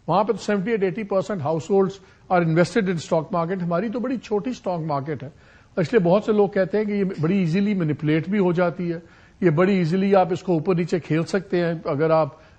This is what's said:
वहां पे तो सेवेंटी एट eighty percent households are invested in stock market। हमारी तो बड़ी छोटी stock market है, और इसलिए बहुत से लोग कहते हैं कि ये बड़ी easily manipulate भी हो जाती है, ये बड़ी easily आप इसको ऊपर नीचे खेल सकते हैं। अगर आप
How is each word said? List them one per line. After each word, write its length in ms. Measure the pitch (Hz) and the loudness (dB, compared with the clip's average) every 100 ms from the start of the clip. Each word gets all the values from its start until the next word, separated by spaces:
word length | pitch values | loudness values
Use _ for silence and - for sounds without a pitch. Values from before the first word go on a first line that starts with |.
| - | -2
वहां 160 | 175 214 | 0 0
पे 80 | |
तो 60 | 214 | -2
सेवेंटी 320 | - 208 190 | -2 -2 -2
एट 120 | 226 | -2
eighty 200 | 190 170 | -2 -4
percent 380 | 208 196 185 202 | -2 -2 -2 -4
households 500 | 139 160 - 196 190 - - _ - | -2 -4 0 2 2 -2 -16 _ 0
are 120 | 185 170 | 2 4
invested 360 | 160 170 240 | 2 2 2
in 120 | 190 175 | 0 -2
stock 280 | - 170 147 175 | -2 -2 -2 -4
market। 220 | 165 190 | -4 -4
हमारी 320 | 170 170 226 | -2 -2 -2
तो 100 | 233 | -4
बड़ी 180 | 240 262 | -4 -6
छोटी 360 | - 208 214 | -4 -4 -4
stock 280 | 247 - 175 | -6 -6 -6
market 420 | 160 143 135 147 | -4 -4 -4 -8
है, 60 | 131 - - - _ - | -10 -18 -20 -20 _ -4
और 40 | |
इसलिए 180 | 170 233 | 0 2
बहुत 260 | 175 196 214 | 4 2 2
से 80 | |
लोग 200 | 214 202 | 2 2
कहते 240 | 202 185 208 | 2 0 0
हैं 100 | 214 | -2
कि 60 | |
ये 100 | 208 | -2
बड़ी 380 | 190 - 156 196 | -2 -2 0 2
easily 320 | 170 175 202 | 2 2 0
manipulate 560 | 196 160 147 151 160 165 | 0 -2 -2 0 0 0
भी 80 | 208 | 0
हो 160 | 180 | 2
जाती 360 | 175 180 175 175 | 2 0 -2 -6
है, 140 | 170 - - - _ | -6 -12 -20 -20 _
ये 60 | 180 | 2
बड़ी 240 | 151 185 | 4 4
easily 400 | 196 165 185 196 | 4 2 0 4
आप 200 | 196 175 | 4 4
इसको 200 | 180 - | 0 0
ऊपर 220 | 170 147 175 | 0 0 0
नीचे 240 | 175 180 | 0 -4
खेल 240 | - 156 | 0 -2
सकते 340 | 165 202 165 180 | 0 -4 -2 -2
हैं। 260 | 170 165 - | 0 -2 -4
अगर 240 | 143 160 | 0 2
आप 280 | 160 151 - - | 4 2 -4 -20